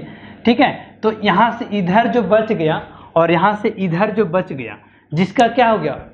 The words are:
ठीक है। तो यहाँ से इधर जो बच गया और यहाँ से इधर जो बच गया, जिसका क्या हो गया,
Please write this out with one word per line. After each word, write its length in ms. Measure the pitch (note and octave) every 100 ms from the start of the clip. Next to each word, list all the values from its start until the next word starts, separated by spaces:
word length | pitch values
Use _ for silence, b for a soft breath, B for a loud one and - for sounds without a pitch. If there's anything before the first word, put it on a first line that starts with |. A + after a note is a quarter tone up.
| B B B B
ठीक 160 | - B3
है। 380 | A3+ - - -
तो 100 | G#3+ G#3+
यहाँ 300 | G3+ F3 A#3 A3+
से 60 | A#3 G#3
इधर 320 | F3 G3+ A#3+
जो 140 | A#3+
बच 280 | F3+ A3 A3
गया 240 | F#3+ D#3 F#3 - B B E3
और 140 | E3
यहाँ 240 | E3 G3 G#3
से 120 | A3+ -
इधर 320 | F#3+ E3 G#3+
जो 120 | G#3 F#3+
बच 260 | F#3 F3+
गया, 260 | C#3 A2 G#2 b b b
जिसका 360 | D3 F#3 - A#3
क्या 180 | A#3+ A3+
हो 80 | G#3
गया, 160 | D3+ B2 -